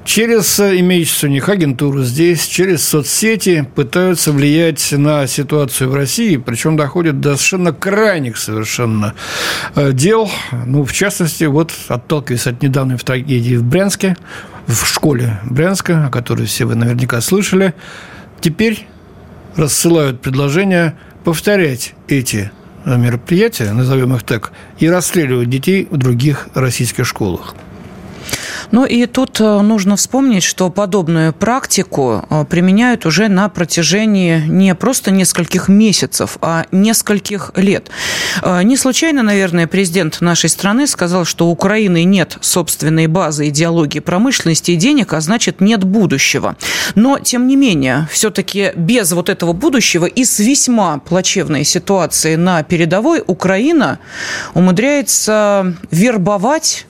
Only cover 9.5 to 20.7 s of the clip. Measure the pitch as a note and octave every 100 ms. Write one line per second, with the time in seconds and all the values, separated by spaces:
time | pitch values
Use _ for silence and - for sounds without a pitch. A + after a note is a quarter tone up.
9.5 | - - - C#3 C3 E3 A3+ G#3 - -
10.5 | A#2+ A#2+ C#3+ C3+ - G3 - E3 - D#3+
11.5 | C#3+ D#3+ - - B2 - D#3 B2+ A#2 -
12.5 | A#2+ C#3+ C3+ C3 B2 - B2+ C#3+ B2+ A#2+
13.5 | A#2+ A#2+ F3 G3 - F#3+ F3 - - -
14.5 | - - A2+ - - D#3+ B2+ A#2+ G#2 A2+
15.5 | B2 F3 G3 - E3 C#3+ B2 A#2+ A#2 A2+
16.5 | - A#2 A#2 A#2 A#2+ B2 A#2+ - G3 G3
17.5 | F#3+ F#3+ - - - - - - - E3+
18.5 | D#3 A3 G#3+ - - - - - - -
19.5 | - D3+ - E3+ E3 C#3+ B2 C#3 C3 C#3+
20.5 | D#3+ G3